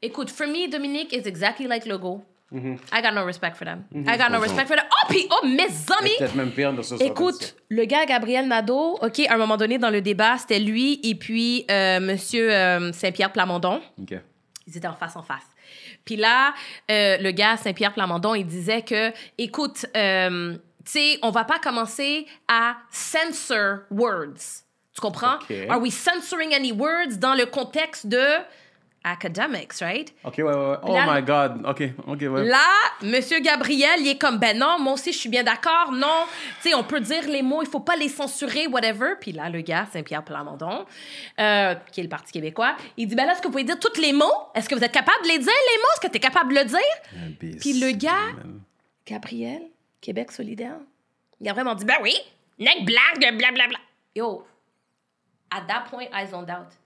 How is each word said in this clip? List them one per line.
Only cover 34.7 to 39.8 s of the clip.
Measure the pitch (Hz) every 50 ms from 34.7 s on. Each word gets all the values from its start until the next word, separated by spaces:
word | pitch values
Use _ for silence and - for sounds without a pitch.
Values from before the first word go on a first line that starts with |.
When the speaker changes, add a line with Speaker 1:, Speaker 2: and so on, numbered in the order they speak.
| 339 349
Speaker 1:
moi | 285 262 269
aussi, | 269 269 349
je | 339 -
suis | - 240
bien | 220 247 247
d'accord. | 240 226 233 - 339 320 339 339 311
Non, | 262 247 269 294 320 320 330 339 - - - 269 226 -
tu | - 339
sais, | 330
on | 269 226
peut | - 294 302
dire | 226 190 294 320 320 277
les | 302 277
mots, | 269 254 269 311 320
il | -
faut | - 277
pas | 285 - 349 330
les | 294 285
censurer, | 285 - 285 277 277 - 285 277 226 277 311 320
whatever. » | 247 254 226 226 220 202 240 302 392 -
Puis | - - 180
là, | 156 147 170
le | 170 170
gars, | 160 165 160 165